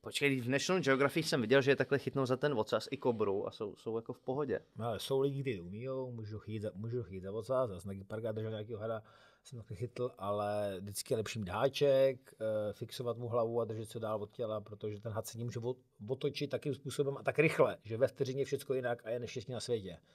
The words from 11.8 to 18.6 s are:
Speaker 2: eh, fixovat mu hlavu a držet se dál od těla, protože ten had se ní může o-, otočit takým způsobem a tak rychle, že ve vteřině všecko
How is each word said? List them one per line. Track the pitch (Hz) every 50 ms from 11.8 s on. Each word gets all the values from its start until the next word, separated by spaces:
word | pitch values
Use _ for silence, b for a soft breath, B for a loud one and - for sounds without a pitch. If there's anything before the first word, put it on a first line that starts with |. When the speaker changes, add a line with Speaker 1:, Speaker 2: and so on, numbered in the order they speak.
| 147 143 135 135 135 135 131 127 - - - _
Speaker 2:
eh, | 110 110 110 107 104 104
fixovat | 101 - 117 113 - - 127 120 113 117
mu | 123 117
hlavu | 113 120 113 117 117 117
a | 117
držet | 104 110 110 110 107
se | - 117
dál | 110 107 110 107
od | 101 104
těla, | _ - 120 107 107 107
protože | 104 - 104 98 - 107 107 101
ten | - 117
had | 104 110 -
se | - - 113
ní | 120
může | 120 - 120
o-, | 113 123 127 - _ _ _ _ 101 107
otočit | 135 135 - 147 131 - 143 131
takým | - 120 - 147 131
způsobem | - - 139 - - 143 135 135
a | 131
tak | - 135 123 -
rychle, | 151 160 - - 143 113 95 - _
že | 104 113
ve | 110 135 127
vteřině | - - 139 123 131 139 135
všecko | - 143 135